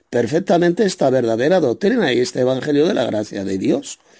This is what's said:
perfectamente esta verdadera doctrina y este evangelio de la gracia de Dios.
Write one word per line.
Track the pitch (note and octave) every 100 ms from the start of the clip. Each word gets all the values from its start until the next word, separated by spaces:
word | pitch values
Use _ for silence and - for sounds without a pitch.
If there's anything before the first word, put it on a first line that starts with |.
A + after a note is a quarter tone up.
| _
perfectamente | B2 A#2 D#3 F#3+ F3 F3 F3 G3+
esta | - C#3+
verdadera | C3 A#2 A2+ C#3 F#3
doctrina | C#3+ A2+ F#3+ B3+ E3
y | A#2+
este | B2 C3+
evangelio | B2+ C3 C#3+ D3 E3
de | A3+
la | A#2
gracia | G#2+ G#2+ G2+
de | F#2+ F#2+
Dios. | G#2+ B3 C#4+ - _